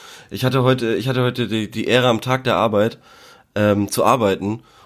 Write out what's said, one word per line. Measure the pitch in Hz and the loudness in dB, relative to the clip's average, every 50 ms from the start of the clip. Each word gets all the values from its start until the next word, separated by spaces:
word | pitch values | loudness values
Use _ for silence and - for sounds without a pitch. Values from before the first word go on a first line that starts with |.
| - - - - - - | -20 -20 -20 -20 -18 -12
Ich | - 104 123 | -6 -2 -2
hatte | 127 127 135 | 0 2 2
heute, | 123 131 131 127 117 113 110 | 2 2 2 2 0 -2 -2
ich | 87 113 135 | -2 -2 -2
hatte | 123 127 | -2 0
heute | 123 123 123 123 117 98 | 0 -2 -2 -2 -4 -2
die, | 110 110 107 - | -2 -4 -4 -4
die | - 110 - | -6 -4 -2
Ehre, | - 113 127 123 127 | 0 2 2 2 2
am | 113 107 | 0 0
Tag | - 127 131 127 127 | -2 -4 -4 -2 -2
der | 123 98 | 0 0
Arbeit, | 87 107 113 104 101 107 117 - - _ - - - - - - - _ _ - | 0 0 0 2 2 0 0 -2 -8 _ -20 -20 -20 -20 -20 -20 -20 _ _ -4
ähm, | 104 104 104 101 104 101 95 | 0 2 2 2 0 0 -2
zu | - - 80 | -2 0 2
arbeiten | 107 131 123 110 98 95 - 90 101 110 123 - _ _ - - | 2 4 4 2 0 0 0 -2 -6 -6 -8 -10 _ _ -20 -20